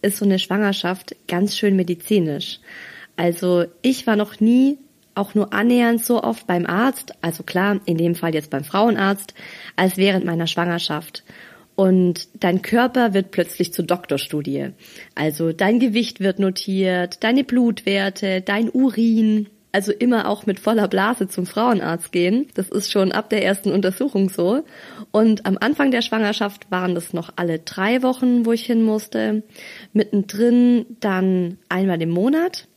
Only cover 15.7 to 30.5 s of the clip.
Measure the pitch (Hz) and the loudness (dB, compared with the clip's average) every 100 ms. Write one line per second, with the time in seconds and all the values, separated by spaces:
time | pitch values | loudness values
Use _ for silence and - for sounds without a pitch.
15.7 | 233 247 214 226 - 196 190 190 190 - | 4 2 2 -2 -2 -2 0 0 -2 -4
16.7 | 190 190 180 180 - 220 262 269 247 233 | 0 0 0 -4 -2 0 0 2 2 2
17.7 | - - 196 196 190 196 185 185 202 226 | 0 -2 0 -2 -2 -4 -2 -2 -2 0
18.7 | 254 262 226 226 220 220 214 208 _ _ | 2 0 2 2 4 4 2 -2 _ _
19.7 | 202 202 202 240 233 - 208 - 190 - | -2 -2 0 2 2 0 -2 -4 -2 0
20.7 | 226 202 190 202 247 185 - 180 - 240 | 0 2 0 0 0 -4 -4 -6 0 2
21.7 | 208 156 170 - 180 175 233 285 - 190 | 2 0 -6 -4 0 2 0 -2 -6 -4
22.7 | 208 202 208 190 - - 214 185 196 202 | -4 -2 0 0 0 -2 0 0 0 0
23.7 | 190 185 190 269 196 190 - 175 254 320 | 0 0 0 -2 0 0 0 0 0 -4
24.7 | - - - 214 214 226 214 214 196 220 | -16 -20 -20 -2 2 4 4 0 0 0
25.7 | 294 277 240 226 220 208 220 202 202 - | 2 2 2 0 -2 -2 0 -4 -6 -6
26.7 | 180 185 175 170 175 165 - 175 165 165 | -2 -2 -2 -4 -8 -8 -4 -2 -4 -6
27.7 | - 196 254 254 254 254 247 233 233 233 | -4 0 2 0 0 2 2 2 -2 0
28.7 | 226 220 214 214 226 220 214 - - - | 2 2 0 -4 -4 -2 -2 -6 -20 -20
29.7 | - - 208 208 202 190 202 240 | -20 -4 -2 0 0 -2 0 4